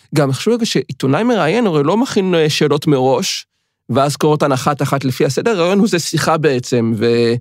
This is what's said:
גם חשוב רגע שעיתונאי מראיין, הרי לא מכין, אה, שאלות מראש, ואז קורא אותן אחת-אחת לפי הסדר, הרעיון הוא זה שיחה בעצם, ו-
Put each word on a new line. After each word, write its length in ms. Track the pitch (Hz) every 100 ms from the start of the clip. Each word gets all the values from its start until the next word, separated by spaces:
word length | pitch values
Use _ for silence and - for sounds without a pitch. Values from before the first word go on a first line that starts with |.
| _
גם 180 | 147 139
חשוב 220 | 131 -
רגע 120 | 233 226
שעיתונאי 560 | 156 - 131 131 143
מראיין, 440 | 240 226 151 220 220
הרי 160 | 151
לא 120 | 143 208
מכין, 380 | 269 - 185
אה, 160 | 170 151
שאלות 360 | - 151 147 160
מראש, 600 | 135 131 127 190 - - _ _ _ -
ואז 260 | 117 143 135
קורא 160 | 156
אותן 200 | 151 147
אחת-אחת 520 | 131 156 143 139 139
לפי 200 | 135 127
הסדר, 260 | - 135 226
הרעיון 280 | 208 170 196
הוא 100 | 208
זה 100 | 175
שיחה 380 | - 156 - 160
בעצם, 560 | 151 127 - 123 113 113
ו- 380 | 117 117 117 120